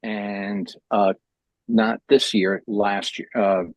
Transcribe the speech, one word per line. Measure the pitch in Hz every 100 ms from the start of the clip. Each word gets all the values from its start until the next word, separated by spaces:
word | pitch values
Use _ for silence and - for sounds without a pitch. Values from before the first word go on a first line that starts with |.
And, | 113 107 104 101 98 101 90 - _
uh, | 107 98 95 _ _ _ _ -
not | 113 110 117 _
this | 135 -
year, | 107 95 98 -
last | 104 101 101 92 -
year, | -
uh | 120 98 95 87